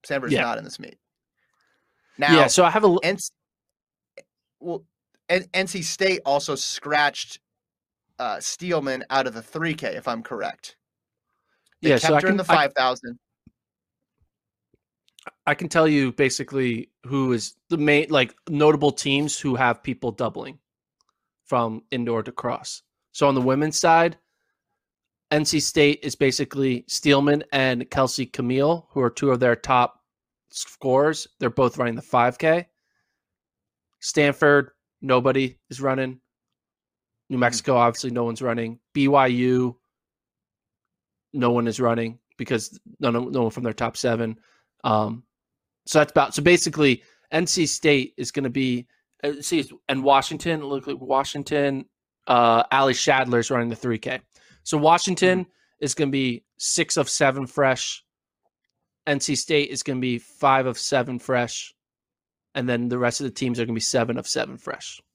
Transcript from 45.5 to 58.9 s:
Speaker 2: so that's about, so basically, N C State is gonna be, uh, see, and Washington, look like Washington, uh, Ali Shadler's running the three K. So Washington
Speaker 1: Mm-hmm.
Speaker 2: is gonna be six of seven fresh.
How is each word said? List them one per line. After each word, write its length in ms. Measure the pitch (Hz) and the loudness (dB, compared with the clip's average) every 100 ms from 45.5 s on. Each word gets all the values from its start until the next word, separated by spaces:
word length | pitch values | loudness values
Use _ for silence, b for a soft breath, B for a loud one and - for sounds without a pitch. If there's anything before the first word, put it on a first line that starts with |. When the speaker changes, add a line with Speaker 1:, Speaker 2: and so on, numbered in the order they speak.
| _ _ _ - | _ _ _ 0
Speaker 2:
so 120 | 151 | 2
that's 120 | 147 | 4
about, 240 | 160 139 - | 2 2 2
so 80 | |
basically, 600 | 151 175 170 151 143 120 b b b | 4 4 2 2 2 2 b b b
N 160 | 156 175 | -2 0
C 180 | - 156 | 0 -2
State 480 | - 160 143 127 - | 0 2 2 0 -8
is 140 | 135 | -8
gonna 180 | 143 135 | -4 -4
be, 380 | 127 131 123 120 _ _ _ | -2 -2 -2 -8 _ _ _
uh, 100 | 147 143 | -6 -6
see, 260 | 143 170 123 - - | -4 -2 -4 -10 -6
and 140 | 135 | 0
Washington, 600 | 135 139 - 156 170 160 | 4 2 2 -8 -6 -6
look 220 | 139 139 135 | -6 -8 -8
like 120 | 131 | -12
Washington, 840 | 131 135 139 147 139 147 143 135 - _ _ _ - | -2 -2 -2 -8 -4 0 0 -2 -10 _ _ _ 0
uh, 360 | 123 117 113 - | 4 6 4 2
Ali 220 | 131 135 | 2 2
Shadler's 560 | 123 - 135 127 120 113 | 2 2 2 2 -2 0
running 200 | 127 117 | -2 -4
the 60 | 113 | -6
three 220 | 127 110 | -6 -6
K. 240 | 123 131 _ b b b | -6 -10 _ b b b
So 140 | - 156 | -6 2
Washington 640 | 151 170 - 180 185 185 | 4 4 2 2 2 2
Speaker 1:
Mm-hmm. 100 | 180 _ _ _ 147 | -4 _ _ _ -6
Speaker 2:
is 80 | - | -2
gonna 160 | 143 | -2
be 320 | 139 131 117 _ _ | 0 -2 -4 _ _
six 400 | - - 165 - | -4 -2 -2 -2
of 120 | 135 | -2
seven 360 | - 139 131 127 | 2 0 0 -6
fresh. 560 | - 139 127 - - _ _ _ _ _ _ _ _ _ | 0 2 2 -4 -10 _ _ _ _ _ _ _ _ _